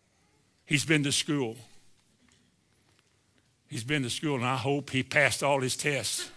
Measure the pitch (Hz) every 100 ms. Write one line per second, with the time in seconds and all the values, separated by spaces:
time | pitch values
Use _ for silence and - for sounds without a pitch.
0 | _ _ _ _ _ _ - 147 147 156
1 | 143 - - 147 117 117 - - - _
2 | _ _ _ _ _ _ _ _ _ _
3 | _ _ _ _ _ _ - 123 117 151
4 | 123 - 151 135 123 131 135 143 135 131
5 | 127 151 131 - 143 139 127 - 147 135
6 | - - 359